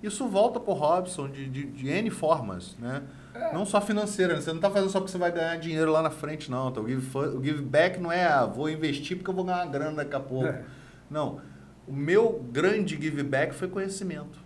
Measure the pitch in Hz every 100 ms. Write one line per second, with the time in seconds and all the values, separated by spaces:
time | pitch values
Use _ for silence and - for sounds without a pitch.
0 | 208 - 247 190 233 233 214 156 151 180
1 | 180 - 139 135 135 131 143 117 131 170
2 | 220 - 156 160 110 90 90 - 117 135
3 | 143 - - 233 330 170 202 208 202 208
4 | 208 - 180 156 165 160 196 202 190 190
5 | 185 180 175 170 165 165 165 156 160 156
6 | 160 - 151 156 - 127 131 123 110 131
7 | 131 135 147 127 135 151 131 147 175 180
8 | 175 175 180 143 113 98 156 156 156 135
9 | - 185 - 185 185 180 175 139 156 151
10 | 143 139 - 131 127 127 - - - -
11 | - 151 135 - - - - - - 139
12 | 143 190 226 - 123 120 180 214 175 151
13 | 156 143 135 135 156 - 185 196 190 190
14 | 190 151 147 -